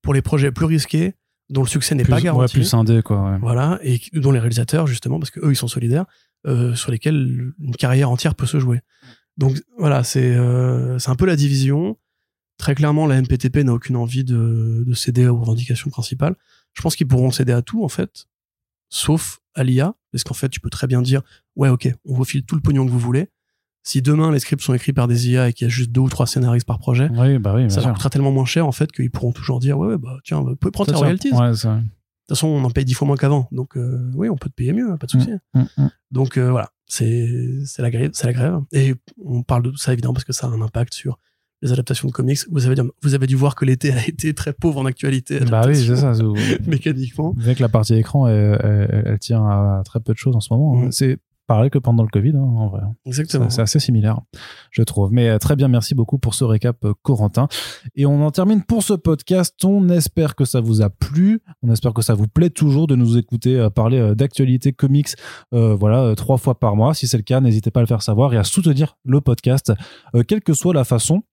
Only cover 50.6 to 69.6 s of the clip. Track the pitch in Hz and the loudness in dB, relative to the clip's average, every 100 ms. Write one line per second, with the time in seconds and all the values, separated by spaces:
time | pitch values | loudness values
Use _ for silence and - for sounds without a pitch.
50.6 | 151 123 123 120 135 - _ _ - 107 | 2 2 0 0 0 -2 _ _ 0 2
51.6 | 127 143 127 117 110 104 113 143 135 117 | 2 2 2 2 2 2 2 0 0 0
52.6 | 110 101 98 113 - 131 156 135 113 117 | -2 -4 -8 -10 -8 -6 -4 -2 -2 0
53.6 | 110 151 - 117 104 110 - - - - | 0 0 2 0 2 -2 -8 -20 -20 -20
54.6 | - - 110 - 98 117 120 107 - 147 | -14 -4 -4 0 0 2 2 2 0 2
55.6 | 135 120 110 135 113 139 120 - 123 110 | 2 2 0 -2 0 0 -2 -2 0 0
56.6 | 123 120 107 101 - 123 104 - 143 - | 0 -2 -4 -4 -2 0 0 0 -2 -4
57.6 | - - 120 - 143 143 151 143 185 214 | -12 -14 -16 -2 0 2 0 0 2 0
58.6 | - 233 196 196 170 156 - 185 175 _ | 0 -4 -2 0 0 -2 0 0 0 _
59.6 | 185 202 185 175 151 - 151 - 135 127 | 0 2 4 2 0 0 -2 0 0 0
60.6 | 113 110 104 - - 147 190 220 _ 165 | 2 2 2 0 -4 2 2 2 _ -6
61.6 | 120 113 123 113 113 107 107 - 170 - | 0 2 0 -2 0 2 2 2 2 2
62.6 | 151 139 160 131 120 117 113 120 127 127 | 2 2 2 4 4 2 0 -2 0 2
63.6 | 110 101 113 131 110 107 139 - 131 127 | 2 2 2 2 2 2 0 0 2 2
64.6 | 143 131 135 139 147 - - - _ 120 | 0 0 2 2 0 -6 -16 -20 _ 2
65.6 | 113 104 104 117 123 107 - 131 - 127 | 2 4 4 4 2 0 0 0 2 0
66.6 | 117 104 117 156 120 117 101 127 131 110 | 0 2 2 0 -2 -2 0 2 2 2
67.6 | 110 123 113 117 - 107 135 117 98 - | 0 0 0 0 0 2 2 2 0 0
68.6 | 165 135 151 _ 131 139 139 117 - 131 | 2 2 0 _ 0 0 2 0 2 0